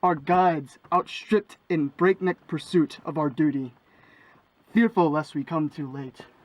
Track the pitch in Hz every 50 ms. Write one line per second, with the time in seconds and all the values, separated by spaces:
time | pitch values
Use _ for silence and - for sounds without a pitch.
0 | - 180 175 143 139 - 180 180 185 180 165 156 139 131 - _ _ - - 180
1 | 175 - - - - - 214 208 202 _ - _ _ _ 180 165 147 139 - -
2 | 175 185 196 - 185 185 180 _ _ - - 151 - - - 180 151 - - -
3 | - - 147 151 151 147 120 165 156 151 139 139 135 123 120 _ _ _ _ _
4 | _ _ _ _ _ _ _ _ _ _ _ _ _ _ - 220 233 226 - 190
5 | 180 156 143 151 147 - - 151 139 - 165 160 156 147 - - 147 131 131 139
6 | 135 131 - - - - _ _